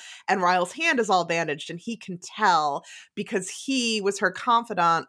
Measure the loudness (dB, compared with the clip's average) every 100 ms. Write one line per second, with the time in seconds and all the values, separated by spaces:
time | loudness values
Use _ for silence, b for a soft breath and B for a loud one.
0 | B B B 0 2 2 0 -2 0 2
1 | 2 2 2 -2 -2 -4 -8 -12 -10 -12
2 | -10 -12 -12 0 4 4 2 -2 -8 B
3 | B -10 -4 -4 -4 -10 -4 -2 0 0
4 | 0 0 -2 -2 2 2 2 0 2 2